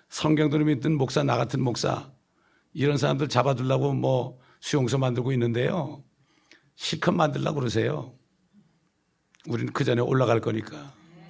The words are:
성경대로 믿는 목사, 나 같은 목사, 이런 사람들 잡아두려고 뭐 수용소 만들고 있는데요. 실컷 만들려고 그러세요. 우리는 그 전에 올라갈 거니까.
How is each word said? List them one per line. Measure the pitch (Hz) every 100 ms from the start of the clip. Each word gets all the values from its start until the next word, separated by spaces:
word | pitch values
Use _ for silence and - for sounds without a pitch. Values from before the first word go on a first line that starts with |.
| _
성경대로 | - 151 151 151 151
믿는 | 151 151 151 151
목사, | 127 156
나 | 139 120
같은 | 127 139
목사, | 131 107 - - - - _ _ _ _ _
이런 | - 139 143
사람들 | 143 139 143
잡아두려고 | 123 127 135 131 131 139
뭐 | 131 131 127 123 - _ _
수용소 | - 147 123 135
만들고 | 131 120 123
있는데요. | 131 120 117 127 180 139 143 - _ _ _ _ - _
실컷 | - - - -
만들려고 | 175 156 139 139 151
그러세요. | 123 110 113 - - - _ _ _ _ _ _ _ _ _ _ _ _ -
우리는 | 117 123
그 | -
전에 | 127 120
올라갈 | 120 135 120 113
거니까. | 117 110 110 151 143 - - - -